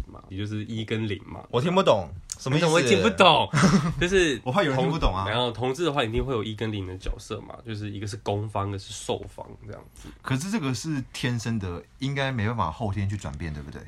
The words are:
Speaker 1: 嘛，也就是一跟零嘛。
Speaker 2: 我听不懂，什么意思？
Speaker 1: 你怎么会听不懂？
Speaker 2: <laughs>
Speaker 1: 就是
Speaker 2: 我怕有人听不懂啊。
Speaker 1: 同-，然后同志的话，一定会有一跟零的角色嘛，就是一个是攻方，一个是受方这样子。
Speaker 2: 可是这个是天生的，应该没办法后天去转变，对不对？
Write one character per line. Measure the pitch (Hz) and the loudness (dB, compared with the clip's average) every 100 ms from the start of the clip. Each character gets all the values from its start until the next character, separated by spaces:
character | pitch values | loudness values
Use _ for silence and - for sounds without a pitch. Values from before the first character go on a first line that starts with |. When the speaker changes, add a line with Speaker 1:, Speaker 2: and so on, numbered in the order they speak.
| - | -6
Speaker 1:
嘛， | - - | -12 -12
也 | 95 | -6
就 | 104 | -4
是 | 107 107 | -4 -4
一 | 113 | -6
跟 | 110 110 110 | -2 -2 -2
零 | 95 - | -4 -8
嘛。 | 80 - | -14 -2
Speaker 2:
我 | 120 | 0
听 | 160 | 4
不 | 185 | 4
懂， | 180 110 80 92 - - | 6 6 4 -10 -12 -8
什 | 131 | 0
么 | 147 | 4
意 | |
思？ | 170 | 6
Speaker 1:
你 | |
怎 | |
么 | |
会 | 165 175 | 6 6
听 | 202 | 6
不 | 208 | 4
懂？ | 190 185 139 101 147 165 | 6 6 6 4 4 6
Speaker 2:
<laughs> | 160 160 156 | 6 2 0
Speaker 1:
就 | 175 | 2
是 | 190 165 120 | 4 4 2
Speaker 2:
我 | 127 | 0
怕 | 131 | 2
有 | 151 | 2
人 | 131 | 2
听 | 135 | 2
不 | 160 | 2
懂 | 135 | 2
啊。 | 92 | 2
Speaker 1:
同-， | 98 | 0
然 | 113 | 0
后 | 123 | 0
同 | 110 127 | 0 -2
志 | 135 | 0
的 | 170 | 0
话， | 143 | 2
一 | 113 | 0
定 | 120 | 0
会 | 123 | 0
有 | 120 | -2
一 | 107 | -2
跟 | 107 113 | -4 -4
零 | 107 92 | -4 -6
的 | 92 | -6
角 | - 110 | -6 -6
色 | - 107 | -8 -10
嘛， | - - 117 | -10 -14 -10
就 | |
是 | 107 104 | -8 -6
一 | 101 | -6
个 | 104 | -8
是 | 101 | -6
攻 | - 104 110 | -2 -2 -2
方， | 104 98 | -2 -2
一 | |
个 | 98 | -4
是 | - | -8
受 | - - 110 - | -10 -6 -6 -6
方 | - - - 107 | -14 -16 -16 -14
这 | |
样 | - - | -16 -16
子。 | - - - | -18 -18 -12
Speaker 2:
可 | - 131 | -4 -2
是 | 190 | 0
这 | 220 | -2
个 | 139 | 0
是 | 123 160 143 - | -2 -2 -4 -4
天 | - 127 120 | -4 -2 -2
生 | 120 113 | -2 -2
的， | 92 85 - - | -4 -8 -12 -6
应 | 131 | -4
该 | 139 135 | -2 -2
没 | 127 104 | 0 0
办 | 120 | 0
法 | 82 | -2
后 | - 110 | -2 -4
天 | 95 98 | -2 -2
去 | 101 | -4
转 | 80 71 | -6 -6
变， | 82 | -8
对 | 73 | -8
不 | 69 | -10
对？ | - | -14